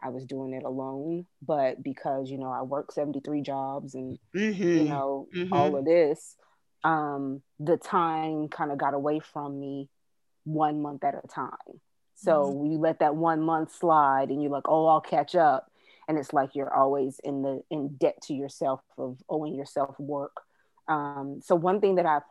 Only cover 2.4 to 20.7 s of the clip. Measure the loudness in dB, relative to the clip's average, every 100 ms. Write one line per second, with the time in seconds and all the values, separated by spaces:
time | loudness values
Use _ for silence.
2.4 | -6 -6 -4 -6 -6 -4 -4 -4 -4 -6
3.4 | -4 -4 -4 -6 -10 -10 -10 -12 _ -2
4.4 | -2 0 2 4 2 0 -2 -4 -6 -6
5.4 | 0 2 2 2 4 6 6 2 -8 -20
6.4 | _ _ _ _ 0 0 0 -4 -6 -8
7.4 | _ -6 0 0 2 0 2 0 -2 -4
8.4 | -4 -4 -4 -2 0 0 0 -2 -4 -10
9.4 | -8 -8 -8 -8 -10 _ _ _ _ _
10.4 | -4 0 2 0 -4 -2 -4 -4 -8 -8
11.4 | -8 -8 -16 -20 _ _ _ _ 2 4
12.4 | 4 0 -2 0 0 2 2 2 2 2
13.4 | 2 0 -2 -2 4 6 6 4 2 -2
14.4 | -2 -2 2 4 6 4 4 -2 2 4
15.4 | 4 4 -2 _ _ _ -4 -4 0 0
16.4 | 0 -2 0 4 4 4 -2 -4 -6 -4
17.4 | -4 -4 -6 -6 -4 2 0 0 -8 -6
18.4 | -6 -4 -4 -4 _ -10 -10 -10 -6 -6
19.4 | -4 -8 -6 -4 -4 -6 -6 -6 -6 -12
20.4 | -20 _ _